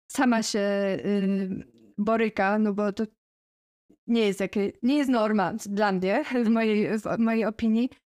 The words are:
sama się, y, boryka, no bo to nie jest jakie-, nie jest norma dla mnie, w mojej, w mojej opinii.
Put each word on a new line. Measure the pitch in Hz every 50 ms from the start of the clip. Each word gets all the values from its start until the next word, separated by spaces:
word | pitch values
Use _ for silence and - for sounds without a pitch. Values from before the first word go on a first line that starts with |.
| _ -
sama | - - 269 247 233 226 220
się, | - - 208 202 202 202 202 202 196 190 - -
y, | 196 202 202 196 190 196 190 190 185 196 - - - - - - - _
boryka, | - 208 220 226 220 226 214 214 - 196 196 208 214
no | 214 208 196
bo | 202 208 208 196
to | - 226 214 _ _ _ _ _ _ _ _ _ _ _ _ _ _ _ _ _ _ _
nie | - 233 233 220
jest | 202 185 -
jakie-, | 196 185 - 214 196 202 - _ -
nie | 240 285
jest | 294 285 254
norma | 254 233 214 208 214 202 185 165 220 220 -
dla | 202 202 202 214 202
mnie, | 190 185 185 185 202 262 302 - 254 254 240
w | 214
mojej, | 226 226 226 220 214 214 208 143 196 220
w | - - - 226
mojej | 233 226 226 226 214
opinii. | 214 214 - 233 226 220 226 240 262 - - _ _ _